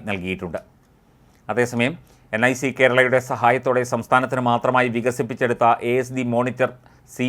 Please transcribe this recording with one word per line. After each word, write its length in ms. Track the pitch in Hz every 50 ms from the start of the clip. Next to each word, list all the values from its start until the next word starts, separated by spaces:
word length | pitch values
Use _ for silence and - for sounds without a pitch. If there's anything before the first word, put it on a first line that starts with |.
| 80 104
നൽകിയിട്ടുണ്ട്. 500 | 101 90 87 92 92 90 92 85 80 - - _ _ _ _ _ _ _ _ _ _ _ _ _ _ _ _ - 107
അതേസമയം 420 | 120 120 117 123 117 120 139 175 - - _ _ _ _ _ 107
എൻ 80 | 110 120 127
ഐ 40 | 127 123
സി 80 | 143 131 -
കേരളയുടെ 420 | - 131 123 123 127 127 123 127 127 123 -
സഹായത്തോടെ 500 | 131 107 123 120 120 127 - 135 123 127 127 123 127
സംസ്ഥാനത്തിന് 480 | 117 113 - 127 127 131 123 131 127 123 120
മാത്രമായി 380 | 120 117 - 127 127 127 127 123 113
വികസിപ്പിച്ചെടുത്ത 680 | 120 113 127 120 - 131 110 123 - 131 120 120 - 120 117 117 - - 120
എ 40 | 123 131
എസ് 120 | 123 120 131
ഡി 80 | 131 123 120 117
മോണിറ്റർ 360 | 120 123 127 117 123 127 123 - - _ _ _ _ _ - -
സി 140 | - 127